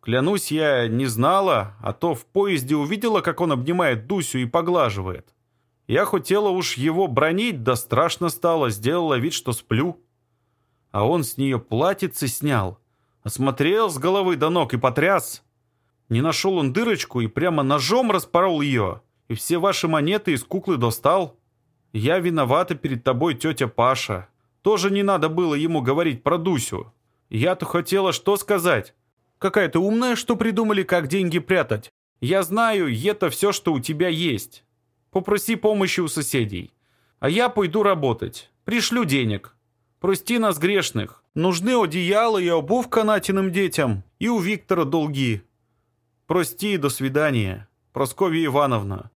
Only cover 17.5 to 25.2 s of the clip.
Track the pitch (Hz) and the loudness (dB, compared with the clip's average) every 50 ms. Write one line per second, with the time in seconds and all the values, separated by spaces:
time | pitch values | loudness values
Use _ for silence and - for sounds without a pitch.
17.5 | 165 151 139 131 143 147 127 135 202 247 262 233 202 180 - - - 170 180 196 | 2 0 0 2 0 0 0 2 2 2 2 2 0 -2 -4 0 0 2 2 2
18.5 | 170 151 147 147 131 120 104 92 90 - _ _ _ _ _ _ 117 110 - - | 2 0 0 0 2 2 0 0 -4 -8 _ _ _ _ _ _ -8 -8 -2 -2
19.5 | 165 175 165 196 185 - - 165 160 156 143 160 196 214 208 - 156 123 - - | 0 2 2 2 0 2 0 0 0 2 2 2 0 0 0 0 -2 -2 -2 -4
20.5 | - 196 - - 175 135 120 117 110 - - 139 165 190 180 143 - _ _ _ | -6 -6 -2 -2 0 2 2 0 0 2 2 2 2 2 0 -2 -8 _ _ _
21.5 | _ _ _ _ _ _ _ _ _ 110 104 135 165 190 170 180 170 156 139 117 | _ _ _ _ _ _ _ _ _ -2 0 2 2 2 2 0 0 2 2 2
22.5 | 135 156 185 180 - 139 - 156 135 120 - 135 127 120 151 170 151 120 - 160 | 2 2 2 0 -4 -6 -4 -4 -4 -2 0 0 0 2 0 0 -2 -2 -2 -4
23.5 | 147 - 139 113 - - 117 123 131 127 - - 107 90 92 _ _ _ _ _ | -2 0 -4 -4 0 2 2 2 2 0 -2 -6 -6 -6 -8 _ _ _ _ _
24.5 | _ _ _ 196 220 196 170 196 196 202 202 196 196 180 | _ _ _ 2 2 2 2 0 0 0 2 2 2 2